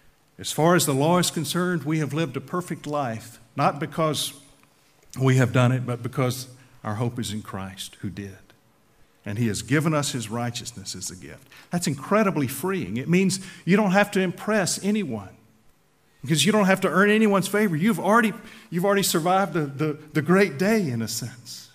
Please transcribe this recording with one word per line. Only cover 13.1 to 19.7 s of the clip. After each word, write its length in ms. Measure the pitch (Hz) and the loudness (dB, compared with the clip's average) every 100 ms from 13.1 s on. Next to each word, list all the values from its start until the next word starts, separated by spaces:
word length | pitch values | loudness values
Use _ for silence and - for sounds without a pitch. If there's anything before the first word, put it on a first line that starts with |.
| 180 190 - - - | 2 2 0 -8 -6
you 120 | 165 202 | 2 4
don't 140 | 208 | 4
have 200 | 196 202 | 4 4
to 80 | 190 | 2
impress 640 | 185 - - 214 170 - | 0 -2 -2 0 0 -2
anyone 460 | 190 214 160 110 90 - _ _ _ _ _ _ _ _ | -2 -2 -2 -6 -10 -18 _ _ _ _ _ _ _ _
because 220 | 127 156 | -2 2
you 80 | 156 | 4
don't 140 | 214 190 | 4 4
have 140 | 190 | 4
to 60 | 190 | 2
earn 220 | 165 208 | 4 4
anyone's 380 | 214 214 196 196 | 6 4 4 2
favor. 280 | 208 214 151 | 0 0 2
You've 240 | 208 170 | 0 2
already, 320 | 175 226 226 - - - - | 4 4 4 0 -12 -20 -8
you've 140 | 170 | 0
already 180 | 196 202 | 2 2
survived 500 | - 180 175 190 190 | 2 0 2 2 2
the, 100 | 165 | -2
the, 320 | 143 | -2